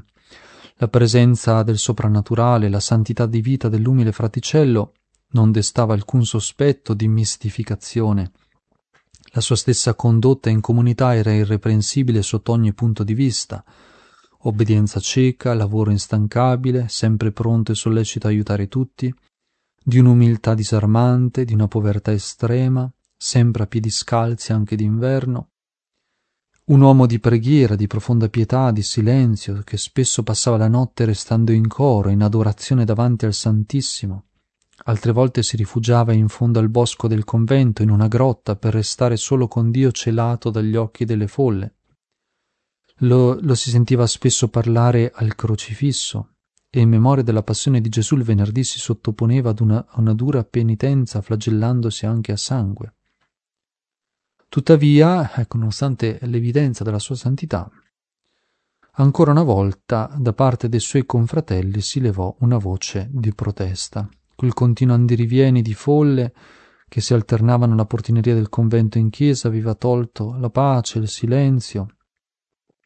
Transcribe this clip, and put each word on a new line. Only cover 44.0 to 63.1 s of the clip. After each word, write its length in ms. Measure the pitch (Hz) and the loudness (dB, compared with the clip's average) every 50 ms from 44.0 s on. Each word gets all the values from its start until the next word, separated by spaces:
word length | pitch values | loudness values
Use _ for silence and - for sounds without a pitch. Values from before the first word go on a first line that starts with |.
| 120 110 | 0 0
spesso 420 | - - - 131 - - - 113 | -2 -2 -2 -2 0 0 -2 -2
parlare 600 | - 120 110 117 113 117 117 120 120 117 117 123 - | 0 0 0 0 2 2 2 2 2 2 0 0 -2
al 220 | - 113 107 - | -4 -4 -4 -4
crocifisso, 1000 | - - 110 110 104 - - 107 - 139 143 127 - - - - 107 104 - _ _ _ _ _ _ _ _ | -4 -4 -4 -4 -4 -6 -8 -8 -4 -2 -2 -2 -4 -6 -8 -8 -10 -10 -12 _ _ _ _ _ _ _ _
e 120 | - 127 | 0 2
in 80 | 117 113 | 4 4
memoria 340 | 113 110 113 131 139 135 120 | 4 4 4 4 4 2 2
della 200 | 117 107 110 104 | 0 0 -2 -2
passione 360 | - 107 - - 143 135 120 | -2 -4 -4 -2 0 0 0
di 80 | 110 113 | 0 0
Gesù 280 | 110 117 107 - 151 | -2 -2 -2 0 0
il 80 | 139 120 | 0 0
venerdì 420 | 113 110 101 101 104 104 127 127 | 2 0 0 0 0 -2 -2 -4
si 140 | - - - | -4 -6 -8
sottoponeva 720 | - - 113 - - - 107 - 120 113 120 135 123 117 | -6 -6 -6 -6 -6 -6 -4 -2 0 0 0 0 0 -2
ad 100 | 107 107 | -2 0
una, 240 | 117 104 107 117 - _ | 0 2 0 0 -2 _
a 140 | - 113 | -4 -2
una 120 | 110 110 110 | 0 0 0
dura 300 | 110 123 139 139 127 110 | 0 0 -2 -2 -2 -2
penitenza, 800 | - - 120 117 113 113 104 - 139 139 135 127 - - 107 | -2 -2 -2 0 0 -2 -2 -2 0 0 0 -2 -2 -4 -8
flagellandosi 840 | 98 - 113 107 107 113 110 107 110 120 123 123 113 113 107 - - | -6 -4 -6 -4 -2 -2 -2 0 0 0 0 0 -2 -2 -4 -4 -4
anche 280 | 113 113 113 110 - 104 | -4 -2 -2 -2 -4 -6
a 40 | 101 | -6
sangue. 580 | - - 135 127 107 98 98 - 107 107 - _ _ _ _ _ _ _ _ _ _ _ _ _ _ _ _ _ _ _ _ _ _ _ _ _ _ _ _ _ _ _ | -6 -4 -4 -4 -4 -4 -6 -8 -12 -16 -18 _ _ _ _ _ _ _ _ _ _ _ _ _ _ _ _ _ _ _ _ _ _ _ _ _ _ _ _ _ _ _
Tuttavia, 840 | - 151 143 - 165 151 143 147 147 147 156 170 185 180 151 - - | -6 -2 2 4 4 6 6 6 6 6 6 4 4 0 -2 -4 -4
ecco, 220 | 123 117 - - 113 | -4 -6 -4 -4 -4
nonostante 640 | 110 110 104 - - 139 127 - 120 110 110 - 127 | -4 -4 -4 -4 -4 -4 -4 -2 -4 -4 -4 -6 -6
l'evidenza 600 | 123 120 117 117 120 120 147 147 135 117 - 104 | -4 -4 -2 -2 0 0 0 0 0 -2 -4 -4
della 160 | 110 104 104 | -4 -4 -4
sua 160 | - - 135 | -4 -6 -8
santità, 560 | 123 - 123 135 139 - 156 - 95 92 - - _ _ _ _ _ _ _ _ _ _ _ _ _ _ _ _ _ _ _ _ _ _ _ _ | -6 -4 -4 -4 -4 -4 -6 -6 -6 -6 -8 -16 _ _ _ _ _ _ _ _ _ _ _ _ _ _ _ _ _ _ _ _ _ _ _ _
ancora 380 | - 135 143 135 - 165 147 | 2 2 2 4 4 2 4
una 120 | 143 151 170 | 4 4 2
volta 720 | 139 107 98 98 98 98 - _ - 120 110 110 120 139 147 | 2 2 2 0 0 -2 -6 _ -6 -4 -4 -4 -4 -6 -4
da 160 | 123 120 107 | -4 -2 0
parte 340 | - 135 131 123 - - 117 | 0 0 0 0 -2 -4 -2
dei 120 | 120 113 | -2 -2
suoi 260 | - - - 139 127 | -4 -2 -2 -2 -2
confratelli 720 | - - 120 117 117 - 160 151 - 98 92 92 98 98 107 | 0 0 -2 0 0 -2 -4 -4 -4 -4 -4 -2 -2 -4 -4
si 200 | 98 - - 139 | -6 -6 -4 -2
levò 360 | 127 113 98 95 92 92 - - | -2 -2 -2 -2 -4 -6 -4 -2
una 180 | 123 117 123 113 | 0 0 0 0
voce 500 | 101 95 92 92 - - - 101 95 117 | 0 -4 -6 -6 -6 -6 -8 -6 -8 -6